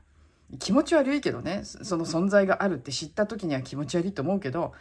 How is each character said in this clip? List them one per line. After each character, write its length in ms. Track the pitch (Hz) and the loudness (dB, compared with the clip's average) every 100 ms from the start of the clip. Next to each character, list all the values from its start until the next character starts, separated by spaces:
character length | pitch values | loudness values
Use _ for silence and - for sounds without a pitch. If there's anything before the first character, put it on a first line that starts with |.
| _ _ _ _ _ 131 | _ _ _ _ _ -10
気 120 | - | 2
持 120 | 233 | 2
ち 100 | - | 4
悪 200 | 330 262 285 | 4 4 2
い 60 | |
け 100 | - | 0
ど 100 | 117 | -4
ね、 200 | 143 196 | -4 -6
そ-、 200 | - - | -8 -12
そ 140 | - 170 | -4 -2
の 80 | 160 | 0
存 220 | 160 196 | 0 4
在 180 | 202 196 | 6 6
が 160 | - | 4
あ 60 | 196 | 2
る 80 | 156 | -2
っ 20 | |
て 140 | 139 | -4
知 160 | 131 151 | -8 -8
っ 20 | |
た 160 | - 208 | -2 -2
時 220 | 214 180 | -2 -4
に 80 | 135 | -4
は 60 | |
気 140 | 131 135 | -4 -8
持 100 | 147 | -2
ち 120 | 175 | -2
悪 100 | 175 | -2
い 60 | |
と 80 | 190 | -2
思 140 | 135 196 | -2 -2
う 40 | |
け 120 | 139 | -2
ど、 220 | 147 143 - | -4 -4 -6